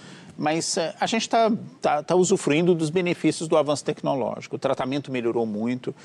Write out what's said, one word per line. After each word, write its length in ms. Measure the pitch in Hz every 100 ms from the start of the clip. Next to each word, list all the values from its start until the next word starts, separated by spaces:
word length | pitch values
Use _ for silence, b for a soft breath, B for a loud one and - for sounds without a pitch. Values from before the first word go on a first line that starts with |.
| B B B -
Mas, 400 | 151 160 160 -
eh, 160 | 160 -
a 80 | 190
gente 220 | 226 -
tá, 240 | 240 226 214 - -
tá, 200 | - 147
tá 120 | 151
usufruindo 600 | 180 185 190 - 147 175
dos 140 | 170 156
benefícios 580 | 175 175 170 160 147 160
do 120 | 160
avanço 260 | 143 143
tecnológico. 720 | - - 151 139 107 110 - 127
O 20 |
tratamento 540 | 135 131 127 143 139
melhorou 320 | 127 117 117
muito. 500 | 113 104 113 127 - -